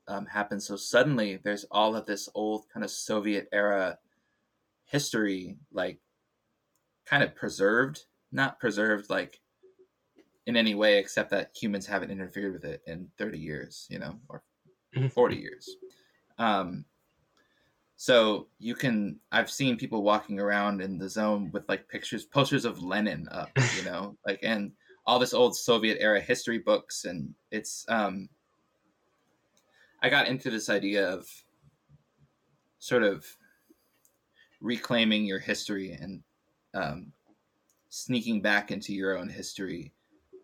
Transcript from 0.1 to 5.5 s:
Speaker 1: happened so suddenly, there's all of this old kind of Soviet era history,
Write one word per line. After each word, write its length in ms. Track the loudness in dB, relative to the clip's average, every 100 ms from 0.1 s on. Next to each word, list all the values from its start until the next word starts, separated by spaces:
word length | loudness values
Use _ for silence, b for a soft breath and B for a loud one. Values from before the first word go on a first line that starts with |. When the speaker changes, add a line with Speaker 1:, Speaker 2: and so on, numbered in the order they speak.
| -8 -4
Speaker 1:
happened 380 | -2 -2 -4
so 140 | -8 -10
suddenly, 580 | 2 4 6 2 0 -4
there's 280 | -4 -6 -2
all 300 | 2 2 2
of 100 | -4
this 240 | -6 -6
old 360 | -4 -4 -4 -6
kind 140 | -10
of 60 | -8
Soviet 600 | -8 -4 -2 0 -2 -2
era 480 | 0 2 2 0 -4 _ _ _ _ _ _ _ _ _
history, 720 | -2 0 0 0 -2 -6